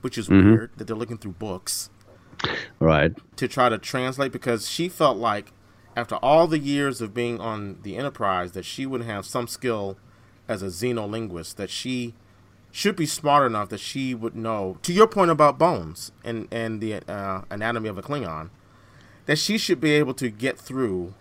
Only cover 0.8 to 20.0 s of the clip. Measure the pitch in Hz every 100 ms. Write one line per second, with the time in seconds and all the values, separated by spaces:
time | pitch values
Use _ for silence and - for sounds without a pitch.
0.8 | 104 110 113 117 107 90 107 92 - -
1.8 | - _ - - _ - - - - -
2.8 | 80 76 76 80 - - 127 - 123 110
3.8 | - 131 127 131 139 123 - 117 - -
4.8 | 175 - 156 104 117 104 101 _ _ _
5.8 | _ - 120 - 127 151 170 156 139 143
6.8 | 143 123 113 107 120 117 110 110 101 95
7.8 | 101 95 139 139 104 90 90 90 87 -
8.8 | 135 131 117 104 95 131 120 - 127 113
9.8 | 98 98 - _ - _ - 110 95 85
10.8 | 120 120 104 110 110 87 80 - 98 -
11.8 | 127 127 120 - _ _ _ _ _ -
12.8 | 202 196 156 - 147 143 131 110 101 107
13.8 | - 135 131 123 113 - 113 110 95 92
14.8 | - 175 220 214 175 156 147 135 165 143
15.8 | 80 87 - _ - 113 107 117 113 110
16.8 | 110 104 - 101 98 95 98 104 110 117
17.8 | 110 98 95 147 104 78 78 - _ -
18.8 | - - - - - 151 - 208 - 160
19.8 | 156 147